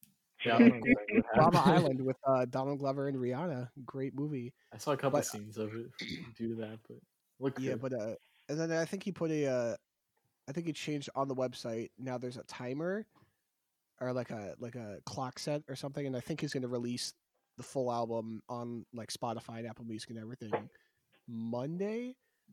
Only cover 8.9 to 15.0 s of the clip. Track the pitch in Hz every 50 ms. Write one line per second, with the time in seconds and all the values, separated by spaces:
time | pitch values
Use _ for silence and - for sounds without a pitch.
8.9 | - 196 - 208 175 - 170 160 156 151 147 135 127 123 120 117 110 - _ _
9.9 | _ _ _ _ _ _ _ _ _ _ _ - 143 175 170 170 147 - - -
10.9 | 151 147 139 - - 135 139 139 131 127 127 127 127 - - 123 113 113 117 -
11.9 | - - 123 131 127 123 123 123 123 123 - - - - 127 123 131 143 160 175
12.9 | 190 208 214 - _ _ - _ _ _ _ _ _ _ _ _ _ _ _ _
13.9 | _ _ 127 127 127 127 120 - 120 110 104 95 78 - 123 120 117 123 117 104
14.9 | 101 78